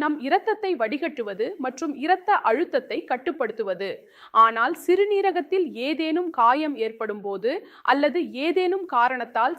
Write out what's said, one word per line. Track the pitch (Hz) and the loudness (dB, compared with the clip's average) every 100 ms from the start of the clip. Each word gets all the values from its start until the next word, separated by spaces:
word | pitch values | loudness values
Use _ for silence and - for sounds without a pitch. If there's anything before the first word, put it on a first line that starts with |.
நம் | 294 302 254 | 0 -2 2
இரத்தத்தை | 359 381 427 403 330 | 2 2 -2 -2 -2
வடிகட்டுவது | 220 277 311 302 214 196 247 381 | -2 -2 -4 -6 -8 -4 -4 -4
மற்றும் | 262 262 330 262 | -8 -6 -6 -6
இரத்த | 294 370 370 392 - | 0 0 2 2 2
அழுத்தத்தை | 233 339 277 254 240 - | 0 0 -2 -2 -6 -4
கட்டுப்படுத்துவது. | 254 262 320 233 220 202 180 196 135 - - - 214 | -4 -4 -4 -4 -4 -4 -4 -6 -8 -14 -20 -2 4
ஆனால் | 226 226 240 339 - | 4 4 0 0 2
சிறுநீரகத்தில் | 359 403 403 392 359 - 381 330 214 254 | 4 4 2 2 0 -2 -2 -2 -2 -4
ஏதேனும் | 311 320 320 359 320 | -2 0 0 -2 4
காயம் | 233 269 311 262 220 | 4 4 0 -2 -4
ஏற்படும் | 220 220 208 202 | -4 -6 -6 -6
போது | 196 214 320 - - - | -4 -2 -4 -8 -4 2
அல்லது | 262 294 339 269 226 302 | 4 4 0 -4 -2 -2
ஏதேனும் | 359 370 392 370 254 | 0 0 0 -2 2
காரணத்தால் | 240 254 240 233 247 | 2 0 -4 0 0